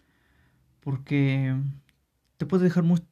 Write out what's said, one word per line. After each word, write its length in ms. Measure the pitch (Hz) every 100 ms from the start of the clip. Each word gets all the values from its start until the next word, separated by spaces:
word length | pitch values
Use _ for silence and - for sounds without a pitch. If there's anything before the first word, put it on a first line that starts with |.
| _ _ _ _ _ _ _ _
porque 760 | 143 131 - 143 139 135 131 131 139 139 _ _ _ _ _ _
te 80 | 151
puede 200 | 185 180
dejar 180 | 175
mu-, 160 | 165 170 -